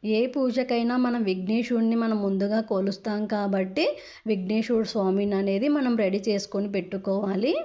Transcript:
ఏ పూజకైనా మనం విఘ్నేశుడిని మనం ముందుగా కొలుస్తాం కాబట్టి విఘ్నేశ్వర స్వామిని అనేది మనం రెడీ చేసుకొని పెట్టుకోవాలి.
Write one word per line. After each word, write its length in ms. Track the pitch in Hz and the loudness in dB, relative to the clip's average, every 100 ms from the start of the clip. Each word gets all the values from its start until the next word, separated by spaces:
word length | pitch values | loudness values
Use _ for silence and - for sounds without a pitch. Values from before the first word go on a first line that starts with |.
| 214 214 | 0 0
ఏ 20 | 254 | 0
పూజకైనా 600 | 285 262 233 254 233 233 247 | 0 0 0 0 0 2 2
మనం 240 | 247 240 208 | 2 2 0
విఘ్నేశుడిని 680 | 185 185 220 233 240 226 233 | 0 0 0 2 2 2 2
మనం 140 | 226 220 | 2 0
ముందుగా 360 | 202 196 202 220 220 | 0 0 0 0 0
కొలుస్తాం 500 | 196 196 196 - 208 214 | 0 0 -2 -4 -4 -2
కాబట్టి 500 | 214 202 190 190 190 330 587 - - - | -2 0 0 0 0 0 -2 -10 -14 -2
విఘ్నేశ్వర 560 | 214 185 214 220 233 214 | -2 0 -2 0 0 0
స్వామిని 440 | 226 190 190 202 196 | 0 2 2 2 0
అనేది 280 | 196 196 269 294 | 0 0 2 2
మనం 180 | 262 226 | 2 2
రెడీ 180 | 202 196 196 | 2 0 0
చేసుకొని 420 | 202 196 196 202 196 | -2 -2 -4 -2 -2
పెట్టుకోవాలి. 760 | 180 196 196 196 202 190 240 494 | -4 -6 -2 -2 0 0 0 0